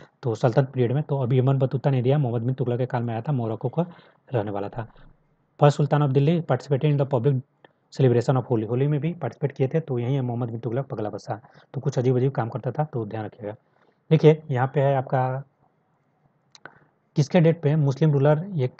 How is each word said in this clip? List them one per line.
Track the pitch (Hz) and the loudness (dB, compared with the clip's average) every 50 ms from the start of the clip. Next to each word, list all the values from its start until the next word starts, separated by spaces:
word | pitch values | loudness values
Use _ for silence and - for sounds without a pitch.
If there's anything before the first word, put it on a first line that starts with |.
| - - _ _ | -20 -20 _ _
तो | - 123 110 | -4 -4 -2
सल्तनत | - - 123 107 147 135 131 | 0 0 2 4 2 0 0
पीरियड | - 127 120 113 | 0 0 0 0
में। | 127 151 | 0 -2
तो | 151 - 143 139 | -2 -4 -4 -4
अभी | 131 113 135 127 | -2 0 2 2
इब्न | 123 135 139 135 | 4 2 2 2
बतूता | 135 127 - 123 - 143 | 0 0 -2 0 0 0
ने | 135 127 | 0 2
दिया, | 117 127 139 156 | 2 2 2 2
मोहम्मद | 139 117 117 120 | 0 0 -2 -2
बिन | 113 127 131 | -2 -2 -2
तुगलक | 131 120 120 120 120 | -2 -2 -2 -2 -2
के | 127 | -2
काल | - - 120 | -4 -4 -4
में | 117 120 110 | -4 -4 -6
आया | 113 | -6
था, | - 156 | -4 -2
मोरक्को | 143 123 117 110 113 - - 123 | -2 -2 -2 -4 -4 -4 -6 -4
का | - 160 175 175 - - _ - _ _ _ - 131 | -4 -4 -4 -4 -8 -16 _ -20 _ _ _ -4 -4
रहने | 113 101 107 | -4 -4 -2
वाला | 98 101 101 98 | -6 -6 -8 -8
था। | - 113 113 - - - - - - _ _ _ _ _ _ _ _ - | -8 -10 -12 -12 -16 -20 -20 -20 -20 _ _ _ _ _ _ _ _ 4
First | 147 147 143 - | 4 6 6 4
Sultan | 147 131 151 147 147 | 0 2 2 2 2
of | 135 127 | 2 2
Delhi | 139 139 156 175 165 170 | 2 2 2 2 0 0
participated | - 135 123 - - 143 127 - 151 | -2 -2 -2 0 -2 -2 0 0 0
in | 143 139 | 0 0
the | 139 135 139 | 0 0 0
public | 120 117 147 135 127 - _ _ _ - _ _ _ _ _ - - | 0 2 0 0 0 -4 _ _ _ -20 _ _ _ _ _ -2 2
celebration | 131 123 117 120 110 - 135 127 | 4 4 4 4 2 2 0 0
of | 120 - | 0 0
Holi, | 123 110 110 104 | -2 -2 -2 -2
होली | 123 127 139 | -2 0 0
में | 147 151 139 | 0 0 -2
भी | 131 165 | -2 -4
पार्टिसिपेट | 175 - - 117 - - 151 135 | -4 -4 -8 -8 -6 -4 -6 -6
किए | - - 135 131 | -2 -2 -2 -2
थे, | - 160 | 0 -4
तो | 160 - 127 120 | -2 -2 -4 -4
यही | 120 123 143 | -2 0 -2
है | 139 | -2
मोहम्मद | 127 123 117 120 127 113 | -2 -2 -4 -4 -4 -6
बिन | 117 113 | -6 -6
तुगलक | 117 117 113 135 135 | -6 -4 -4 -4 -6
पगला | - 120 104 107 104 | -6 -6 -6 -6 -6
बादशाह। | 101 98 - - 110 104 - - _ - - _ - | -8 -10 -10 -10 -10 -10 -12 -18 _ -20 -20 _ -12
तो | 131 | -6
कुछ | - 147 - 135 | -6 -4 -2 0
अजीब | 120 131 127 | 0 2 2
अजीब | 123 127 139 | 2 0 0
काम | 131 135 113 113 | 0 -2 -4 -4
करता | 113 117 - 127 | -6 -6 -8 -6
था, | 110 - 151 | -4 -4 -4
तो | - - 120 113 | -4 -4 -6 -6
ध्यान | 101 110 110 107 | -6 -8 -8 -8
रखिएगा। | 95 - - 104 104 107 - _ _ _ _ _ _ _ _ _ _ | -10 -12 -12 -12 -12 -12 -12 _ _ _ _ _ _ _ _ _ _
देखिए, | 160 151 156 151 160 156 - - | 2 6 6 6 6 6 0 -4
यहाँ | 135 120 131 131 - | -2 -2 -2 -2 0
पे | 151 | 0
है | 135 139 139 | 0 2 0
आपका | 135 135 135 143 127 127 131 131 135 139 - _ _ _ _ _ _ _ _ _ _ _ _ _ _ _ _ _ _ _ _ _ _ _ - - _ _ _ _ _ _ _ _ | 0 -2 -2 -2 -2 -2 -2 -4 -6 -8 -12 _ _ _ _ _ _ _ _ _ _ _ _ _ _ _ _ _ _ _ _ _ _ _ -20 -20 _ _ _ _ _ _ _ _
किसके | 160 143 - - 180 | -2 0 4 4 6
डेट | 156 165 160 170 | 6 6 4 2
पे | - 143 151 | 0 0 2
मुस्लिम | 160 143 139 131 - 160 156 | 2 2 0 2 2 2 2
रूलर, | 143 139 135 147 151 151 180 208 190 | 4 4 4 4 4 2 0 -4 -4
एक | 147 127 123 - | -4 -4 -4 -4